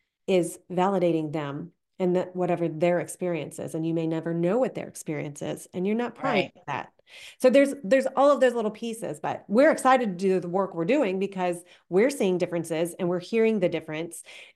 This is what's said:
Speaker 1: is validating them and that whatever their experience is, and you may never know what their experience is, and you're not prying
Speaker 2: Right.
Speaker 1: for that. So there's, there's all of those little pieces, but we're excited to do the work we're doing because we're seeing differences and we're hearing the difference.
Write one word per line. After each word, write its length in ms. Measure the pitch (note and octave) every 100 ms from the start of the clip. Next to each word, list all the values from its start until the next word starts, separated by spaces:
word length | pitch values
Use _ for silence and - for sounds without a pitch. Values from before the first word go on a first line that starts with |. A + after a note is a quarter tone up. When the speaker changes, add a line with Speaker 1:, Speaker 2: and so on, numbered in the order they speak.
| _ _ -
Speaker 1:
is 320 | F#3+ E3+ - -
validating 600 | F3+ F#3 G3 F3 D#3+ D#3
them 400 | D3+ C#3+ C#3+ E3+ - _ -
and 160 | F#3 F3+
that 200 | F3+ F3+
whatever 320 | F3 E3+ E3+
their 320 | D#3 F3 F3
experience 600 | D3 - F3+ E3 C#3 -
is, 160 | C#3+ D#3+
and 100 | D#3+
you 80 |
may 140 | E3 D#3+
never 260 | D#3+ D#3+
know 240 | E3+ E3+ A3+
what 160 | B3
their 140 | - -
experience 540 | - - D3 D3 C#3+
is, 260 | D#3 D#3 -
and 120 | F3+ F#3
you're 100 | A3+
not 200 | A#3+ A#3
prying 300 | C4+ G#3+ E3
Speaker 2:
Right. 80 |
Speaker 1:
for 100 | - -
that. 260 | C3 - _ _ - - -
So 100 | B3+
there's, 240 | B3 C#4 C#4
there's 240 | F#3+ C4 C4 -
all 160 | C#4
of 80 | C4+
those 140 | B3
little 180 | A#3+ G#3+
pieces, 480 | G#3 A#3 A3 F3 D3
but 260 | C#3+ - -
we're 240 | G#3 D4+
excited 380 | D#4 C4 C4 A#3
to 60 | F3
do 240 | G3 F#3
the 100 | F3
work 240 | F3+ F#3+
we're 120 | E3 E3
doing 340 | C#4+ A3 F#3+
because 380 | G3 F#3+ F3+ F3 - - _
we're 200 | F3 B3
seeing 280 | C#4 G3 F3+
differences 580 | F3 E3+ D#3+ D#3+ E3+ -
and 120 | F3+
we're 100 | F3
hearing 400 | F3 A3+ A3+ A3
the 100 | F3
difference. 540 | D#3+ D#3+ D#3 E3+ - - - -